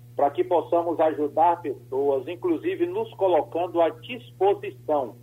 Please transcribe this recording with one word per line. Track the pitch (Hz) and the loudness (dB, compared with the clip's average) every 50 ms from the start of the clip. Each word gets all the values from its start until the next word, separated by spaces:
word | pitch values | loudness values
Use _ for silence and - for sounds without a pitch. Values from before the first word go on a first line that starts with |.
| - - - | -20 -12 -2
para | - 139 139 | 0 0 0
que | - 175 180 | 2 0 0
possamos | 180 180 160 - - 175 170 170 175 165 165 | 2 0 0 2 2 0 0 0 0 0 2
ajudar | 160 156 151 147 151 143 - 156 165 175 170 - - | 2 2 2 0 -2 -2 2 2 4 4 2 2 -2
pessoas, | 143 - - - - 131 135 139 143 139 135 120 147 | -6 -8 -8 -10 -6 -4 0 2 2 2 0 -2 -6
inclusive | 180 170 - 180 160 151 160 180 190 170 175 | -8 -4 -2 0 0 0 -2 -4 -2 -2 -2
nos | 175 180 214 226 220 - | -2 -2 -4 -6 -6 -4
colocando | - 196 185 175 151 185 - - 165 180 180 165 170 | -2 2 2 4 2 2 0 -2 -4 -4 -2 0 2
à | 165 160 | 2 2
disposição, | - - - - 247 233 - - - - 185 202 196 - 208 196 - - - - 151 143 127 - - - | 0 -4 -10 -12 -12 -12 -14 -16 -4 0 2 2 2 0 -2 -8 -12 -10 -4 -2 -2 -2 -2 -4 -8 -14